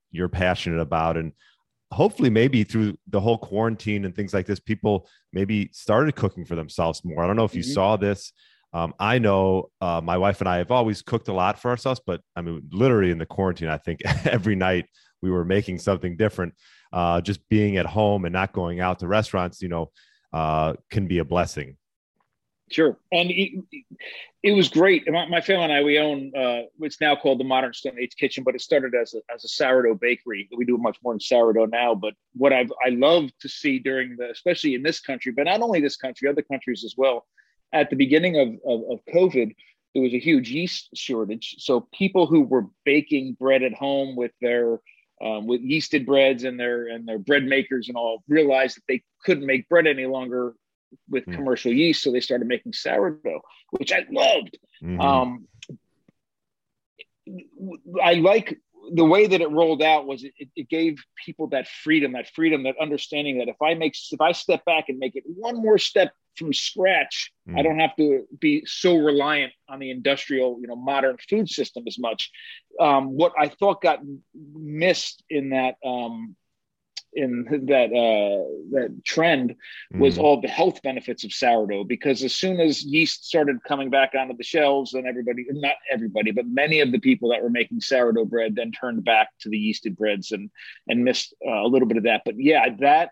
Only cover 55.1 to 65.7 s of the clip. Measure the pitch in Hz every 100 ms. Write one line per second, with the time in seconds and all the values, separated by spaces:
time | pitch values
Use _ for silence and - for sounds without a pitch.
55.1 | 135 127 123 104 _ - - _ _ _
56.1 | _ _ _ _ _ _ _ _ _ -
57.1 | _ - 185 - - 190 165 - 180 175
58.1 | 175 165 220 - - _ _ - 170 160
59.1 | 185 214 185 160 151 165 156 156 156 139
60.1 | 135 135 _ 139 - 135 160 165 147 -
61.1 | - - - 156 135 123 - - 156 143
62.1 | 127 117 - 160 151 131 135 151 143 -
63.1 | 147 147 127 117 113 151 170 160 - -
64.1 | 147 156 175 - 180 - 160 143 131 131
65.1 | 135 - 175 233 240 220